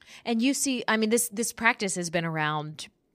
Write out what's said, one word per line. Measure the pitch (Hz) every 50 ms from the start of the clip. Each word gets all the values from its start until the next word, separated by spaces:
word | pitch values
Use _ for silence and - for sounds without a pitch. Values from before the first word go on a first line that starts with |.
| - - - - -
And | 233 233 220
you | 240 277 269
see, | - - 277 254 240 - -
I | 220
mean, | 220 220 214
this, | 233 233 - -
this | 202 226 226 - -
practice | - 233 226 247 - 208 190 -
has | 180 175 165
been | 175 170 165
around | 165 160 156 151 151 151 151 147 151 156 - - - _ _ _ _ _